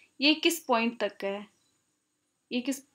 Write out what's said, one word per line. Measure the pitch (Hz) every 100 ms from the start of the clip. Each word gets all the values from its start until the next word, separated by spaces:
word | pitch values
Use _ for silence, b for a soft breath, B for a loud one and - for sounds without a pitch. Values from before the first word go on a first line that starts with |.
| b b
ये | 277
किस | 311 339 330
point | - 233 233 233
तक | 202 -
है, | 196 202 208 _ _ _ _ _ _ _ _ _ -
ये | 247
किस | 247 269 -